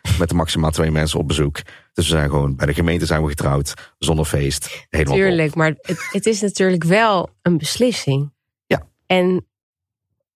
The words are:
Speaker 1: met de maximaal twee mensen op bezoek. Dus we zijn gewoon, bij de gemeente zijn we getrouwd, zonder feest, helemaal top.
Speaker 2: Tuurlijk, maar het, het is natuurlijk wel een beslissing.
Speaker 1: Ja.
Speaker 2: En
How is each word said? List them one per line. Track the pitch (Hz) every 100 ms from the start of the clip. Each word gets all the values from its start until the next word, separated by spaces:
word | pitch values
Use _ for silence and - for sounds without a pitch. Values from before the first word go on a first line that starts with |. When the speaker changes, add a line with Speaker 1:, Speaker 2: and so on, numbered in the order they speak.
| - 85
Speaker 1:
met | 85
de | 87
maximaal | 80 82 80
twee | 80 80
mensen | 78 78 78
op | 73
bezoek. | 76 71 - - - _
Dus | - 78
we | 80
zijn | 73
gewoon, | 73 71 67
bij | 73
de |
gemeente | 76 85 85 78
zijn | 78
we | 78
getrouwd, | 73 71 71 71 - - _
zonder | - 80 78
feest, | 71 69 69 - - -
helemaal | 78 135 190
top. |
Speaker 2:
Tuurlijk, | 190 170 156 160
maar | 160 143
het, | - 165 -
het | 196 214
is | 208
natuurlijk | 202 190 190 180
wel | 165 202 226 190 - _
een | 180 165
beslissing. | 151 - 247 202 - 135 143 - _ _ -
Speaker 1:
Ja. | - - _ -
Speaker 2:
En | 185 180 180 - _ _ _ _ _ _ _ _